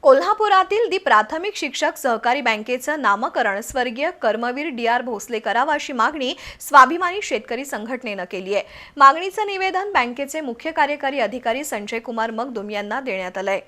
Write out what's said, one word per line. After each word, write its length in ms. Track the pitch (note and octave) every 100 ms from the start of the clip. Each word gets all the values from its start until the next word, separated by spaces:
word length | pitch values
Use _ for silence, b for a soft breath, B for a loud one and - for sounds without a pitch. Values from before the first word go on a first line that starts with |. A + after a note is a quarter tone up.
कोल्हापुरातील 840 | D4+ C4+ F4 G#4 G#4+ F#4+ F#4 G4+ A4+
दि 80 | F#4+
प्राथमिक 580 | - F4 A3 D#4+ F#4+ G4+
शिक्षक 420 | D4 - - D#4+
सहकारी 440 | C4+ A3+ A#3+ C4
बँकेचं 600 | B3 G#3+ G#3+ B3+ B3+ D4+
नामकरण 580 | A#3+ G3+ C#4 E4+ A3 G3
स्वर्गीय 480 | A3 C4 B3 A#3 D4+ F4+
कर्मवीर 480 | A#3 G#3+ A#3+ B3+ D#4
डीआर 320 | A#3+ A3+ A#3+
भोसले 380 | B3 G#3+ - A3+
करावं, 340 | A3+ G#3 C#4
अशी 200 | D4+ D4
मागणी 400 | C4 A#3 D#4 B3+ E4 B B
स्वाभिमानी 600 | - C#4+ B3+ E4+ F4+ F#4+
शेतकरी 420 | G4+ A#3+ - A#3+ C#4
संघटनेनं 580 | A#3 G#3+ B3+ B3 G3 F#3
केली 220 | F#3+ F#3
आहे. 100 | G3+ - B B -
मागणीचं 500 | C4+ D#4 F#4+ F#4 G#4
निवेदन 440 | G4 F#4+ F#4 G4+
बँकेचे 480 | F#4+ A#3+ A#3+ C#4 D#4
मुख्य 300 | D4 A#3 D#4
कार्यकारी 480 | D#4+ C#4+ D4 C#4 C#4
अधिकारी 440 | G#3+ B3 A#3 A#3+
संजय 360 | D4 A3+ G#3 A3+
कुमार 320 | A#3 A#3 A3+
मगदुम 380 | A3+ C4 A#3 G#3
यांना 300 | G#3 G#3 A#3
देण्यात 380 | C4+ F#3+ F#3 F#3+
आलंय. 220 | F#3+ F#3+